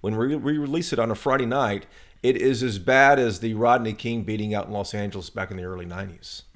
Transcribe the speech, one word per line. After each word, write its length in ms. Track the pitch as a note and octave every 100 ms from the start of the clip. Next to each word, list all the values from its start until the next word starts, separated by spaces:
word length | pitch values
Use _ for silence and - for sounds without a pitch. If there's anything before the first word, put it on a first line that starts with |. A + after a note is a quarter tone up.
when 160 | G#2 A2
we 180 | B2+
re-, 220 | D3+ C3 D3+
release 360 | C#3+ D#3+ F3
it 60 | F3+
on 120 | A2+
a 40 |
Friday 300 | G#2+ C#3+ C3+
night, 420 | A#2 C3 A#2 G2+ - - - -
it 140 | B2 B2+
is 260 | B2 A#2+
as 160 | B2 G2
bad 400 | F2+ C3 C#3 C#3+
as 220 | A#2+ F#2
the 120 | A2+
Rodney 400 | G#2+ A#2 B2 A2
King 300 | G2+ A#2 A#2
beating 320 | G2+ G#2+ G#2+
out 140 | G#2 G2
in 40 |
Los 220 | G#2 G2
Angeles 340 | G#2 G2+ F#2+ F2
back 220 | G2 F#2
in 80 | F#2
the 60 |
early 200 | F2+ F2+
nineties." 600 | F2 F2 G2 - - - -